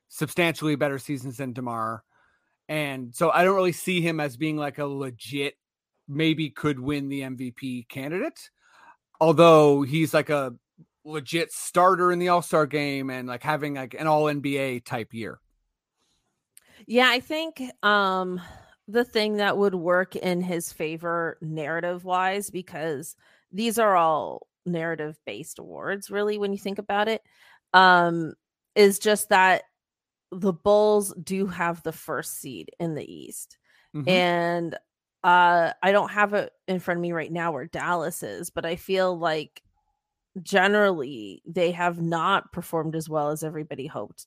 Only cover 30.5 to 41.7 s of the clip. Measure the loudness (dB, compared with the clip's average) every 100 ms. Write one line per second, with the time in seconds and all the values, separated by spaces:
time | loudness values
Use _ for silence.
30.5 | 0 4 4 6 4 0 -6 -6 -4 -2
31.5 | -2 -4 -4 -8 -10 -8 -8 -8 -10 -12
32.5 | -14 -14 -8 -6 -6 -10 -14 -16 -16 -18
33.5 | _ _ _ _ -6 2 2 4 2 0
34.5 | 0 -4 -8 -14 _ _ _ 4 6 6
35.5 | 4 2 0 2 2 2 0 0 0 -4
36.5 | -6 -6 -4 -2 -4 -2 -4 -6 -4 -4
37.5 | -4 -6 -6 -2 -2 -2 -6 -10 -10 -10
38.5 | -8 -6 -6 -2 0 0 0 -2 -2 -6
39.5 | _ _ _ _ _ _ _ _ -16 -2
40.5 | 2 4 4 4 2 -4 -8 -12 -14 -8
41.5 | 0 0